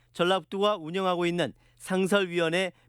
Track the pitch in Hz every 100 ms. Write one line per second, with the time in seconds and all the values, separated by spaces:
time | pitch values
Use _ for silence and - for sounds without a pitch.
0 | _ - 175 190 - 196 208 208 156 190
1 | 185 175 175 175 135 - _ - - 190
2 | 185 202 180 175 165 175 185 -